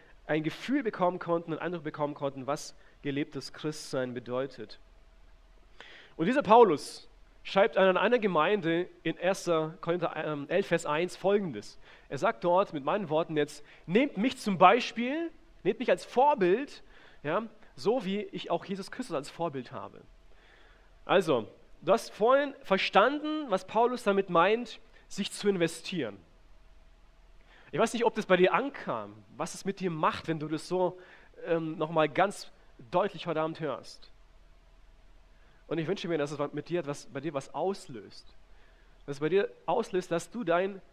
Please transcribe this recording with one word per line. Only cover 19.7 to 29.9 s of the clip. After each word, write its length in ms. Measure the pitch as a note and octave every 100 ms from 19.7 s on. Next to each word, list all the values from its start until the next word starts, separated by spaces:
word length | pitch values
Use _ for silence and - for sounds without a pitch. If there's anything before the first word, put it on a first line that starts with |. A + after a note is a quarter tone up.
habe.“ 300 | A#2 G2 - - - - - - - - - - -
Also, 420 | - F3 E3 B2 G#2+ - - -
du 100 | D#3
hast 180 | A3 -
vorhin 420 | - A3+ C#4 C#4+ -
verstanden, 840 | - F#3+ - F#3 A#3 D4 D4+ D#4 C#4
was 160 | F#3
Paulus 380 | - A3 B3 B3
damit 260 | G3+ G3 F#3+
meint, 520 | E3+ F#3 A3+ A#3+ - - - -
sich 240 | - G3+
zu 180 | - G3+
investieren. 680 | F#3+ E3 - - F3 A2 G2 - - - - - - - - - - - - - - -
Ich 80 | D3
weiß 140 | A3
nicht, 120 | A#3
ob 120 | A3+ A3
das 100 | G3
bei 100 | F3+
dir 160 | F#3
ankam, 600 | E3+ C4+ - - A#2+ G#2 G#2 G#2 A2+
was 180 | E3
es 100 | -
mit 140 | F#3+ G3
dir 140 | F#3